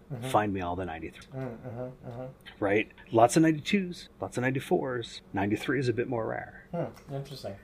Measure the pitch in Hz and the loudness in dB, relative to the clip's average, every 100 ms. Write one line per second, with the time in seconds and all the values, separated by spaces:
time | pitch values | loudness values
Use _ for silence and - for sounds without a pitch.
0 | - 123 127 120 104 95 87 90 90 80 | -12 -8 0 2 2 0 -2 -4 -4 -6
1 | 82 - - 131 131 113 123 113 127 131 | -10 -12 -14 -8 -8 -8 -10 -8 -10 -10
2 | 127 120 131 - - - 98 104 104 - | -12 -10 -12 -14 -20 -4 2 2 2 -6
3 | - 113 117 170 160 156 - 202 180 170 | 0 6 8 8 6 4 2 0 0 -6
4 | - - 92 - 127 131 - 85 135 123 | -14 -10 -6 0 0 0 2 0 2 -4
5 | 113 - - 110 101 104 - 135 123 113 | -6 -12 -8 -2 0 0 0 2 2 0
6 | 120 117 113 120 - - - 170 123 - | 0 -2 -2 -4 -8 -14 -8 -6 -6 -8
7 | - 139 139 139 101 98 | -10 -10 -8 -10 -10 -12